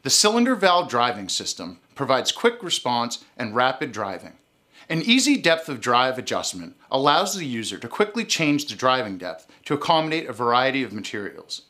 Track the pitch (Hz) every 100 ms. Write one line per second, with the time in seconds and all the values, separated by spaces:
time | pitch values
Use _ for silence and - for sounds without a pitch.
0 | 135 - 214 233 247 233 185 175 143 120
1 | 120 104 92 - 95 - 87 87 _ -
2 | 131 131 - - 240 240 180 - 123 120
3 | 120 - - - 117 113 127 135 143 107
4 | 101 87 85 - _ _ _ _ - 165
5 | 196 254 254 262 165 165 160 127 123 123
6 | 131 127 107 92 87 90 85 _ _ 135
7 | 143 156 196 196 147 117 104 95 120 -
8 | 208 233 214 - 156 147 - 104 127 131
9 | 107 92 90 82 _ _ - 143 - 165
10 | 160 160 - 117 120 120 131 135 123 107
11 | 98 110 98 85 - -